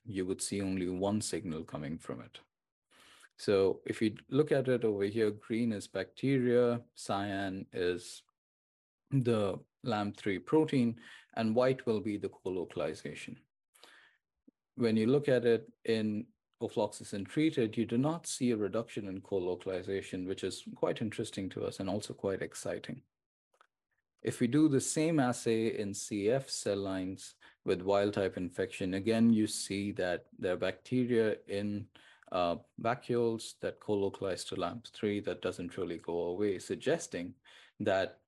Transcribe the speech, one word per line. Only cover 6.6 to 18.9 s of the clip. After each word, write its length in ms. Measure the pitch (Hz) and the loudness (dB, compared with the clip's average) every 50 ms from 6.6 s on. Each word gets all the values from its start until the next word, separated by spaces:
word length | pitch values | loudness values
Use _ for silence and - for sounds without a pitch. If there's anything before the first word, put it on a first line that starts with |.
| 123 120 120 117 113 _ - | 4 4 2 0 -4 _ -16
cyan 720 | - - - 104 98 101 104 98 98 98 95 92 95 - - | -12 -6 -4 -2 -2 -2 -2 -2 -2 -2 -4 -4 -6 -8 -8
is 520 | - - 87 90 90 87 - - - - - _ _ _ _ _ _ _ _ _ _ _ _ _ _ _ _ - | -4 -2 0 0 0 -2 -6 -12 -18 -18 -20 _ _ _ _ _ _ _ _ _ _ _ _ _ _ _ _ 0
the 480 | 139 135 117 120 113 107 101 95 87 - - _ _ _ - | 0 2 2 4 2 2 2 0 -2 -4 -10 _ _ _ -4
lamp 340 | 127 110 104 101 101 101 | -2 -2 0 -2 -2 -4
three 220 | - - 107 95 87 | -4 -2 -2 -2 -2
protein, 600 | - - 151 156 156 151 147 131 120 117 120 - - - - - - _ - | 0 2 4 4 4 4 4 2 4 2 0 -2 -10 -20 -20 -20 -18 _ -4
and 200 | - 113 110 110 | 0 0 2 4
white 300 | 123 127 135 135 135 - | 4 4 4 2 0 0
will 160 | 120 110 104 | -2 -2 0
be 160 | 92 110 104 | 0 -2 -4
the 120 | 101 92 95 | -4 -4 -6
colocalization. 1080 | - - - 95 92 92 82 - - 87 73 76 78 - - 71 73 - - - - - _ _ _ _ _ _ _ _ - - - - - _ _ _ _ _ _ _ _ _ _ _ _ _ - | -8 -6 -6 -4 -2 -2 -4 -4 -4 -4 -4 -4 -4 -6 -10 -12 -12 -12 -12 -14 -16 -16 _ _ _ _ _ _ _ _ -20 -20 -20 -20 -20 _ _ _ _ _ _ _ _ _ _ _ _ _ -2
When 220 | 120 120 113 110 | 0 2 4 4
you 100 | 110 110 | 4 4
look 220 | 117 135 147 143 143 | 4 4 4 4 4
at 160 | 127 123 120 | 4 4 6
it 260 | 120 113 110 - - - _ - | 4 4 4 2 -4 -20 _ -2
in 400 | - 113 110 107 107 104 107 120 - _ _ _ _ _ - | 0 0 2 0 0 -2 -4 -6 -8 _ _ _ _ _ -6
ofloxacin 680 | 120 107 - 120 104 104 - - 98 - - 101 98 | -6 -2 0 0 0 0 -2 -8 -12 -10 -8 -8 -6
treated, 480 | - - 156 156 160 156 139 117 107 107 | -4 0 0 0 2 2 2 0 0 0
you 100 | 117 110 | -2 -2
do 120 | - 117 | 0 2
not 280 | 120 135 151 165 170 - | 2 2 2 0 -2 -6
see 260 | - - - 131 120 | -8 -4 -2 0 2
a 40 | 117 | 2
reduction 540 | 107 104 95 92 110 - - | 2 0 0 -2 -2 -4 -4